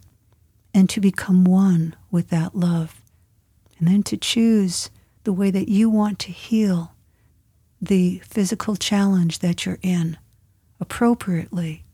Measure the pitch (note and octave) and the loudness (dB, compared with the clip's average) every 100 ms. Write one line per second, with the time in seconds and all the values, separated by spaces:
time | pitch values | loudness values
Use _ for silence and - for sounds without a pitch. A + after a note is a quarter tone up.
0 | _ _ _ _ _ _ _ G3 F#3 A3 | _ _ _ _ _ _ _ 2 2 2
1 | G3 - - F#3 F3+ F#3 G3 E3+ D#3+ - | 0 0 2 4 6 4 4 2 0 -6
2 | _ E3+ E3+ E3 D#3+ G3 F3 E3+ D#3+ - | _ -4 -2 -2 -2 -2 -2 -2 -4 -12
3 | _ _ _ _ _ _ _ _ C4+ D4+ | _ _ _ _ _ _ _ _ 0 2
4 | - - - A#3 A3+ G#3+ F#3 - - - | 0 -6 -4 0 2 2 0 -4 -10 -16
5 | _ _ G#3+ F#3 G3 F#3+ - G3+ A3+ G#3+ | _ _ -6 -2 0 0 0 2 2 2
6 | G#3 F#3 - - - A3 G#3 F3 E3 _ | 0 -4 -12 -14 -2 0 2 0 -4 _
7 | _ _ _ _ _ _ _ _ F3+ F#3+ | _ _ _ _ _ _ _ _ -2 2
8 | F3+ F#3 - G#3+ F#3 - - G3 - G3+ | 2 -2 -6 -4 -2 -4 -6 -6 -2 0
9 | G3 F#3 E3+ - F3 E3+ F#3 E3+ F#3 F3 | 2 2 0 0 -4 -2 -6 -6 -2 -2
10 | E3 D#3+ _ _ _ _ _ _ - - | -2 -6 _ _ _ _ _ _ -12 0
11 | A#3+ A#3 - E3 - F3 D#3+ D#3 - | 0 0 -2 -6 -4 -6 -6 -10 -18